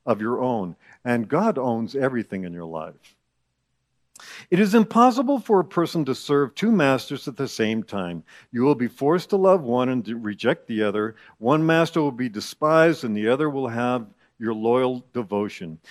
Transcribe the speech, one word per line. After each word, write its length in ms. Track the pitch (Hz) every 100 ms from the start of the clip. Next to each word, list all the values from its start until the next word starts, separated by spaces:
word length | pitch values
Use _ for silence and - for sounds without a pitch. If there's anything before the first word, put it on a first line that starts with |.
of 160 | - 107
your 220 | 110 117
own? 320 | 127 117 90 82 _ -
And 240 | 123 120 104
God 300 | 147 220 165
owns 360 | 123 113 113
everything 480 | 139 131 123 104 95
in 100 | 92
your 140 | 87 82
life. 500 | 82 80 73 _ _ _ _ _ _ _ _ _ _ _ - - - -
It 80 | 175
is 160 | 208
impossible 640 | 226 220 226 247 240 254 277
for 220 | - 196
a 40 |
person 400 | 165 175 160 170 135
to 80 |
serve 400 | 123 - 143 131
two 180 | - 214
masters 560 | 208 139 131 - 139 -
at 80 | 123
the 120 | 131
same 360 | - 107 110
time. 400 | 101 101 90 82 - - -
You 120 | 120
will 120 | 131
be 140 | 143 120
forced 420 | - 139 175 -
to 60 | 202
love 260 | 190 185
one 260 | 123 123 127
and 160 | 127 101
to 100 | 117
reject 500 | 107 101 117 139 -
the 160 | 110
other. 320 | 104 104 107 - - -
One 260 | 113 156
master 360 | 160 165 160 165
will 100 | 147
be 180 | 123 127
despised 760 | 104 - - 156 160 165 156
and 120 | 120 104
the 120 | 107
other 200 | 131 156
will 200 | 135 127
have 380 | 117 123 123 107 _ _ -
your 160 | 113
loyal 520 | 110 113 123 127 127 -
devotion. 680 | 123 104 101 104 - 85 80 -